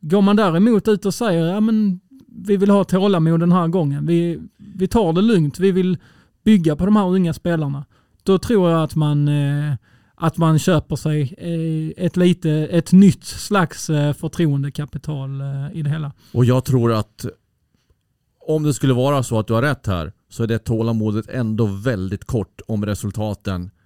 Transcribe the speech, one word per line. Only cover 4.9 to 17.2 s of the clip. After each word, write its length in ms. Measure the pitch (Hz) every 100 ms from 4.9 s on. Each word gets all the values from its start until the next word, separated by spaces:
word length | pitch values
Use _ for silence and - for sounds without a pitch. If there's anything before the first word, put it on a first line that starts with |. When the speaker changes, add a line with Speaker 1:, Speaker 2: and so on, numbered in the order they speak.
| 233 190
Speaker 1:
det 80 | 160
lugnt, 380 | 220 214 147 139
vi 120 | 190
vill 260 | 185 185 180 _ _ _ _ -
bygga 300 | 214 160 170
på 100 | 180
de 100 | 214
här 120 | 190
unga 260 | 185 175
spelarna", 520 | - 175 170 147 139 147 _ _ _
då 140 | - 190
tror 320 | - 226 180
jag 140 | 165
att 120 | 156 -
man, 320 | 151 147 147
eh, 460 | 147 143 143 147 135 _ _ _ _
att 220 | 160 -
man 220 | 165 156
köper 360 | - 156 - 151
sig, 380 | 160 151 135 -
eh, 680 | 170 170 160 160 156 - 180
ett 120 | 180
lite, 340 | 180 180 160
ett 400 | 151 151 175 160
nytt 320 | 180 196 -
slags, 680 | - - - 202 170 - -
eh, 240 | 156 147
förtroendekapital, 1300 | 139 160 - 165 139 143 - 143 - - 151 135 139
eh, 360 | 139 139 139 165
i 40 |
det 80 | 147
hela. 240 | 156 147 - _
Speaker 2:
Och 120 | - 120
jag 200 | 127 127
tror 280 | 131 117
att 320 | 110 104 _